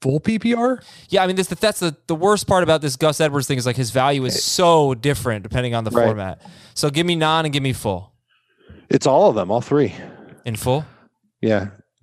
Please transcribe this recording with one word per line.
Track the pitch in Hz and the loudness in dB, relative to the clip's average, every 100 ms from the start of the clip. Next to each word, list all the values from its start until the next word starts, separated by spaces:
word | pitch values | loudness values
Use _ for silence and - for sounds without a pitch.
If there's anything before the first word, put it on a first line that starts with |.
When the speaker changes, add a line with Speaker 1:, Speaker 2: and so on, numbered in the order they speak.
Speaker 1:
full | 131 147 | -2 -2
P | - 220 | -2 -2
P | 233 | 0
R? | 240 240 254 - - - | 0 0 -2 -8 -20 -2
Speaker 2:
Yeah, | 190 | 0
I | 185 | 2
mean, | 185 | 0
this, | 185 | -4
that's | 170 220 - | -2 -2 0
the, | 175 143 - | -4 -4 -6
the | |
worst | 160 190 208 - | 0 2 2 2
part | 190 | 2
about | 165 160 | 4 2
this | 143 127 | 0 0
Gus | 156 147 | 0 2
Edwards | 156 143 127 | 0 0 -2
thing | 135 | -2
is, | 123 | -2
like, | 123 | -2
his | 123 | -2
value | 120 131 143 | 0 2 0
is | 127 | -2
Speaker 3:
Hey. | - | -2
Speaker 2:
so | - - 175 165 143 | -2 2 4 6 4
different | 127 135 143 127 107 | 0 -2 -2 -2 -4
depending | 101 127 123 | -4 -4 -2
on | 117 | -2
the | 110 | 0
Speaker 3:
Right. | 117 117 | 2 2
Speaker 2:
format. | 107 95 82 - - - | 0 -6 -10 -18 -20 -16
So | - 151 | -4 -2
give | 147 | 0
me | 170 | 0
non | 170 156 160 | 0 0 0
and | 156 | 0
give | 143 | -2
me | 135 | -2
full. | 120 113 92 98 _ _ _ _ _ _ - _ | -2 -4 -6 -8 _ _ _ _ _ _ -20 _
Speaker 3:
It's | 131 151 | 0 2
all | 135 196 | 4 4
of | |
them, | 113 90 | 2 0
all | 113 | -2
three. | 123 147 120 - - - - - - | 0 0 0 -2 -16 -20 -20 -16 -12
Speaker 2:
In | 110 | -6
full? | 127 131 151 _ _ _ _ _ | -2 -4 -4 _ _ _ _ _
Speaker 3:
Yeah. | 110 107 101 - _ _ | 0 0 -2 -10 _ _